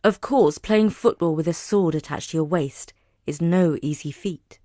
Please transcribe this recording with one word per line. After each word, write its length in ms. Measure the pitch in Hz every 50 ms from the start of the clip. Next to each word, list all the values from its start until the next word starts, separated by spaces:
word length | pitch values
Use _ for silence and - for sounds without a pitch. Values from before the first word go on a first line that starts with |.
| -
Of 160 | 214 196 -
course, 360 | - - 277 269 196 147 151
playing 340 | - - - 214 214 214 214
football 440 | 208 - - 240 - _ 170 170 156
with 140 | 156 156 170
a 120 | 165 - - -
sword 260 | 208 202 190 160 151
attached 340 | 151 - - 147 - - -
to 80 | -
your 120 | 160 156 147 180
waist 360 | 175 143 139 - - - - _ _ _ _ _ _ _
is 160 | - 143 147
no 360 | 165 170 175 185 180 165 147 -
easy 300 | - 147 151 - - 147
feat 480 | 139 - - 196 165 - _ _ - _